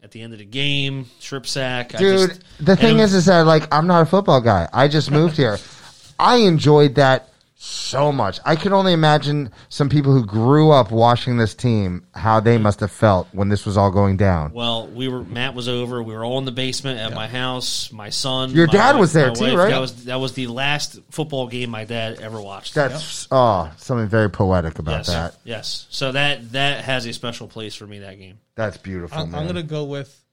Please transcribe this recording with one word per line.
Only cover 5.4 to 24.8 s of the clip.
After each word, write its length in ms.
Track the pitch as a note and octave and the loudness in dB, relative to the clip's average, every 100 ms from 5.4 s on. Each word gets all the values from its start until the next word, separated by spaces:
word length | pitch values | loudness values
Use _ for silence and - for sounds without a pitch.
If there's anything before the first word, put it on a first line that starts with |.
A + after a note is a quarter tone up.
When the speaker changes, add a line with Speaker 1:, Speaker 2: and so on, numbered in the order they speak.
| B2 G2+ - - - | 0 0 -8 -20 -20
Speaker 1:
<laughs> 300 | - - _ | -20 -20 _
Speaker 2:
I 180 | F3 B3 | 2 4
enjoyed 580 | G#3 D#3+ C#3+ D3 D3 B2 | 4 4 4 6 6 4
that 320 | C3+ C3 - _ _ _ | 2 2 -2 _ _ _
so 560 | - - - B2+ D3 | -14 -12 -6 -2 0
much. 280 | C#3 G#2 F#2 | 0 -4 -4
I 120 | - D#3+ | -2 0
could 160 | F#3 | 2
only 200 | G3 F#3+ | 2 2
imagine 580 | E3+ D#3 D3+ C#3 D3 C3+ - - | 4 4 2 2 -4 -6 -12 -20
some 180 | - C#3+ | -4 0
people 260 | C#3 C#3 | 2 4
who 120 | C3+ A2 | 2 2
grew 460 | G#2 A2+ D3 D#3 | 0 4 6 6
up 180 | D3 G#2+ | 6 4
watching 480 | A2+ A#2 A#2+ - A#2+ | 2 2 2 0 0
this 160 | A2+ | -2
team, 500 | - B2+ A2 F#2+ F2 _ - | -2 -2 0 -2 -6 _ -6
how 240 | A2 A2 | 0 2
they 180 | A2 A#2 | 4 2
must 220 | G#2+ G2+ | 2 0
have 120 | G#2 | -4
felt 360 | - A2+ F#2+ E2 | 0 2 2 -2
when 160 | F#2+ G2+ | -4 -2
this 160 | G2+ - | -2 0
was 100 | G2+ | 2
all 140 | G2+ | 2
going 260 | F#2+ G2+ F#2+ | 2 2 2
down. 340 | G2 F2 D2+ | 0 0 -4
Speaker 1:
Well, 360 | D#2+ A#2 A#2 F#2 | -6 -6 -6 -8
we 200 | A2 C3 | -10 -8
were, 160 | B2+ | -8
Matt 300 | G2+ A2+ B2+ | -10 -6 -6
was 140 | B2 A#2+ | -6 -6
over. 340 | B2 A#2+ B2 | -6 -6 -8
We 120 | A2+ A2 | -8 -8
were 100 | A2+ | -6
all 140 | C3 | -4
in 60 | C3+ | -6
the 60 | |
basement 480 | A#2+ C3 B2+ C#3 B2 | -6 -6 -6 -8 -8
at 100 | A2 | -8
Speaker 3:
Yeah. 40 | A2+ | -8
Speaker 1:
my 120 | A2 | -10
house. 640 | B2 B2+ B2+ B2 - - | -8 -6 -6 -8 -8 -10
My 180 | A2 G#2 | -14 -12
son, 400 | - C#3 C3 C3 | -8 -6 -4 -2
Speaker 2:
Your 140 | C#3 E3+ | 2 4
Speaker 1:
my 80 | |
Speaker 2:
dad 180 | G3 A#3 | 4 4
Speaker 1:
wife, 80 | C#4+ | 4
Speaker 2:
was 120 | F3+ | 4
there 140 | D#3 C3+ | 4 2
Speaker 1:
my 60 | A#2 | 2
Speaker 2:
too, 80 | |
Speaker 1:
wife. 120 | C3 C3+ | 0 2
Speaker 2:
right? 120 | F#3+ | 2
Speaker 1:
That 100 | C3+ | 2
was, 260 | C3 A#2 A#2+ | -4 -8 -8
that 100 | B2+ | -6
was 140 | C3 | -6
the 140 | - B2+ | -6 -8
last 520 | A#2+ C#3 D3 C#3+ G#2+ _ | -6 -4 -4 -6 -12 _
football 360 | - D#3 C#3+ B2 | -8 -6 -6 -6
game 220 | A#2+ B2 | -8 -8
my 140 | A2+ G#2+ | -10 -8
dad 340 | A#2 A2+ A2+ | -8 -8 -10
ever 200 | A2 A2 | -12 -12
watched. 320 | G2+ G2 - | -12 -14 -10
Speaker 2:
That's, 540 | D3+ C#3 D3+ D#3 - - | -4 -4 -4 -12 -14 -2
oh, 400 | C3+ B2 F#2+ D#2 D#2 | 2 4 2 -4 -10
something 300 | - B2 A2 | -6 -4 -2
very 240 | A2 G#2+ | 0 0
poetic 480 | - G2 F#2 D#2+ D#2 | 0 0 0 -2 -6